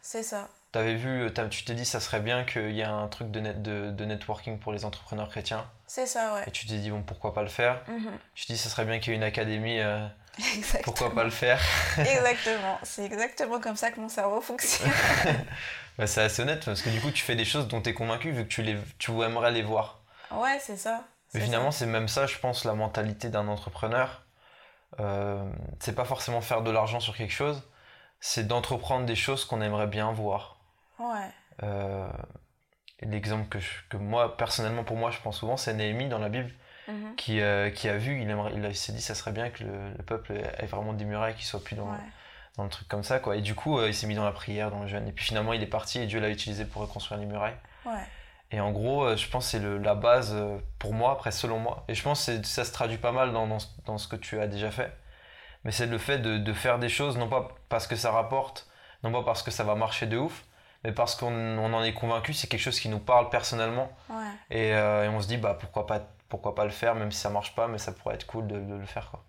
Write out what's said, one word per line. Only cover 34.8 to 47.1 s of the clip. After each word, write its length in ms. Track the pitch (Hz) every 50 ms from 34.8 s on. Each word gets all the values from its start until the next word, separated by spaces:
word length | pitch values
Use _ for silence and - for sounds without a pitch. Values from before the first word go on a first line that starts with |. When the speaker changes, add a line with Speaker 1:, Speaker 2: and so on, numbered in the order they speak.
| 113
Speaker 2:
pour 140 | 110 113 113
moi, 140 | 113 117
je 80 | 113 -
prends 120 | - 110
souvent, 260 | 104 - - 110 127 131
c'est 160 | - - 110
Néhémie 360 | 107 107 104 107 117 131 147
dans 100 | 190 -
la 100 | 107 104
Bible, 220 | 107 127 127 123 - - - - - - - -
Speaker 1:
Mhm. 280 | 208 208 214 214 233 254
Speaker 2:
qui, 240 | - - 107 107
euh, 280 | 104 104 101 101 101 104
qui 200 | 101 - - 113
a 80 | 104 104
vu, 240 | 113 131 143 135
il 80 | 117 104
aimerait, 240 | 107 104 104 107 -
il 100 | 104 104
a, 40 | 104
il 60 | 98
s'est 180 | 92 - - 107
dit, 80 | 113
ça 120 | - - 107
serait 200 | - - - 101
bien 160 | 107 117 120
que 140 | 120 - 110
le, 260 | 104 98 98 101 101 98 -
le 60 | -
peuple 380 | - 113 113 113 - 101 101 104 - - -
ait 80 | - 104
vraiment 260 | - 101 107 107 110
des 100 | 107 107
murailles, 300 | 104 104 104 110 113 110
qu'il 80 | 110 -
soit 160 | - - 101 -
plus 120 | - -
dans, 160 | 107 104 104
Speaker 1:
Ouais. 60 | 101 104 104 104 - - - - - - - - _
Speaker 2:
dans 80 | - 101
le 60 | 101
truc 180 | - - - -
comme 160 | - 104 101
ça, 160 | - 127 131
quoi. 160 | - 110 101
Et 60 | 104
du 140 | 104 98 110
coup, 220 | - - - - 127
euh, 120 | 113 107
il 40 | 104
s'est 140 | - - 107
mis 80 | 107
dans 80 | 107 107
la 80 | 104
prière, 400 | 101 - - - 101 104 107 107
dans 80 | 101 101
le 60 | 101 98
jeûne. 180 | 98 104 107 107
Et 40 |
puis 140 | - - -
finalement, 260 | - 113 107 107 113 117
il 80 | 113
est 60 | 107 -
parti 320 | - - - - - 127
et 60 | 120 107
Dieu 120 | 101 113
l'a 80 | 107 107
utilisé 340 | 107 104 - - 104 98 107
pour 160 | 104 - 104
reconstruire 380 | 104 101 - 107 - -